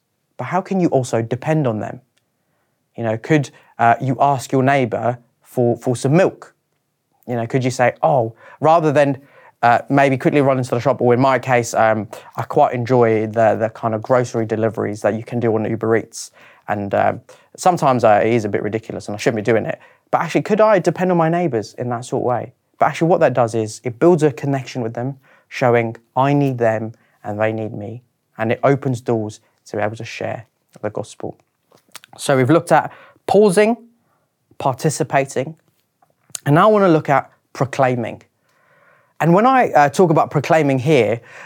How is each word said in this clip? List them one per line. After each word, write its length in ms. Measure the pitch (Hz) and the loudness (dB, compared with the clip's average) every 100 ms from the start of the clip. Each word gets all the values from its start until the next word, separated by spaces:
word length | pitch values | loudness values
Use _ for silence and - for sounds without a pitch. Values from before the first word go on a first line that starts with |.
| _ _ _ - | _ _ _ -14
but 80 | |
how 160 | 127 175 | -6 -6
can 200 | 190 190 | -4 -2
you 80 | 175 | 0
also 340 | 131 123 117 | 0 0 -2
depend 440 | 113 123 - 160 131 | -2 -4 -2 0 0
on 120 | 107 | -2
them? 220 | - 127 _ _ _ _ _ _ _ _ _ - | -6 -12 _ _ _ _ _ _ _ _ _ -8
You 80 | |
know, 140 | 117 110 | -4 -4
could, 320 | - 156 135 - _ - | 0 0 0 -10 _ 0
uh, 180 | 117 117 | 2 2
you 160 | 131 135 | 0 0
ask 320 | 139 139 - | 0 0 -2
your 100 | 135 | 0
neighbour 560 | 131 139 127 104 117 123 _ _ | 2 2 0 -2 -4 -6 _ _
for, 340 | _ - 120 113 | _ -2 0 0
for 200 | - 123 | -2 -2
some 200 | 135 160 | 0 2
milk? 380 | 185 - - _ _ _ _ _ _ _ - | 2 -2 -16 _ _ _ _ _ _ _ -10
You 80 | |
know, 120 | 120 113 | -6 -4
could 180 | 139 | -2
you 60 | 127 | -2
say, 240 | 123 123 - | 0 0 0
"Oh," 320 | 165 143 113 - - - | 0 0 -2 -6 -20 -2
rather 320 | 147 170 156 | 2 2 2
than, 280 | 139 139 135 - _ - _ | 2 2 0 -8 _ -20 _
uh, 180 | 120 120 - | 2 2 2
maybe 280 | 139 139 131 | 2 2 2
quickly 240 | 170 147 | 0 2
run 180 | 135 131 | 2 0
into 120 | 123 | -2
the 100 | 120 | -2
shop, 200 | 135 123 | 0 0
or 140 | 123 | 2
in 60 | 120 | 2
my 180 | 135 127 | 2 0
case, 340 | 127 123 117 | 0 0 0
um, 340 | - 110 110 101 - - - | 0 2 2 -4 -12 -16 -12
I 60 | |
quite 320 | 117 151 143 | -4 0 0
enjoy 520 | 123 120 127 117 110 110 | 0 0 2 4 2 0
the, 300 | 110 110 104 | 0 2 2
the 140 | 110 | -2
kind 240 | - 113 | -4 -6
of 80 | 110 | -4
grocery 440 | 110 127 123 117 113 | 0 0 0 -4 -4
deliveries 540 | 110 110 104 107 104 | -2 -2 -2 -6 -4
that 120 | 110 | -2
you 100 | 110 | -4
can 160 | 117 120 | -6 -4
do 140 | 117 | -2
on 100 | 110 | -2
Uber 320 | 107 110 113 113 | -2 -4 0 0
Eats. 340 | - - - _ - _ - | -2 -14 -18 _ -20 _ -8
And, 280 | 104 101 | -6 -4
um, 260 | 101 104 101 - - _ - | 0 0 -2 -8 -20 _ -4
sometimes, 480 | 185 175 143 123 | 0 2 2 2
uh, 160 | 113 104 | 4 4
it 80 | 110 | 4
is 120 | 117 | 0
a 40 | 104 | 0
bit 140 | 101 | -4
ridiculous 440 | 107 107 - 95 - | -4 -6 -8 -12 -10
and 80 | |
I 40 | 104 | -6
shouldn't 180 | - 113 | -4 -2
be 60 | 104 | 0
doing 160 | 113 101 | 0 -2
it. 120 | - - _ _ | -8 -14 _ _
But 120 | 131 | -4
actually, 200 | 160 160 | -2 -4
could 180 | - 208 | 0 2
I 180 | 220 202 | 4 4
depend 320 | 170 156 185 | 2 -2 0
on 60 | 175 | 0
my 100 | 160 | 0
neighbours 460 | 170 175 117 101 | 0 -2 -4 -6
in 140 | - 120 | -8 -8
that 140 | 120 | -8
sort 180 | 123 135 | -6 -6
of 40 | 120 | -2
way? 260 | 120 113 _ _ - | -4 -6 _ _ -4
But 80 | - | -2
actually 220 | 143 165 | 0 0
what 120 | 185 | 2
that 140 | 156 | 2
does 200 | 127 117 | 2 0
is 260 | 113 107 - | 0 -4 -6
it 140 | 123 110 | -12 0
builds 240 | 165 175 | 2 4
a 100 | 151 | 2
connection 500 | - 139 139 131 131 | -2 -4 -4 -6 -8
with 120 | 113 | -8
them, 240 | 117 127 139 _ _ _ | -6 -8 -10 _ _ _
showing 480 | - 127 120 117 113 _ - | -2 2 2 0 -6 _ -2
I 160 | 135 | 0
need 260 | 143 139 123 | 2 0 0
them 360 | 117 110 110 113 _ _ | -2 -2 -6 -12 _ _
and 160 | 107 104 | -10 -4
they 140 | 110 | -2
need 220 | 110 110 | -2 -8
me. 280 | 110 101 117 _ _ _ - | -10 -12 -14 _ _ _ -8
And 120 | 110 | -4
it 100 | 120 | 0
opens 380 | 127 139 135 123 | 0 0 -2 -6
doors 400 | - 117 107 - _ _ - | -4 -4 -4 -12 _ _ -14
to 100 | 104 | -6
be 60 | |
able 140 | 104 110 | -6 -8
to 80 | |
share 420 | 113 - 107 110 - _ _ - | -14 -10 -10 -10 -14 _ _ -12
the 100 | 107 | -10
gospel. 460 | 104 104 - - - _ _ _ _ _ - - - | -8 -12 -12 -14 -14 _ _ _ _ _ -20 -20 -10
So 200 | - 131 | -2 0
we've 140 | 127 | 4
looked 220 | 165 170 | 2 2
at 180 | 156 - - - _ - | 0 0 -8 -20 _ 0
pausing, 500 | 190 214 185 214 233 - _ _ _ _ _ _ - | 2 4 4 2 0 -8 _ _ _ _ _ _ -6
participating, 1000 | 139 127 160 - 147 143 135 - 143 160 _ _ _ _ _ _ _ - - | -4 -2 -2 -4 -2 -2 -2 -4 -8 -10 _ _ _ _ _ _ _ -8 0
and 80 | |
now 160 | 151 208 | 4 6
I 20 | |
wanna 160 | 214 196 | 4 4
look 220 | 156 - | 2 2
at 200 | 139 - _ _ | -2 -2 _ _
proclaiming. 720 | - 127 - 131 127 107 - _ _ _ _ _ _ _ _ _ - | -6 -4 0 0 0 -6 -12 _ _ _ _ _ _ _ _ _ -4
And 120 | 151 | 2
when 140 | 175 240 | 4 4
I, 240 | 262 220 | 4 2
uh, 180 | 151 143 | 4 2
talk 220 | - 180 | 4 2
about 200 | 156 - | 2 0
proclaiming 480 | 156 - 170 143 131 | -2 0 2 2 0
here, 420 | 123 151 104 117 - - | 2 2 2 -2 -8 -20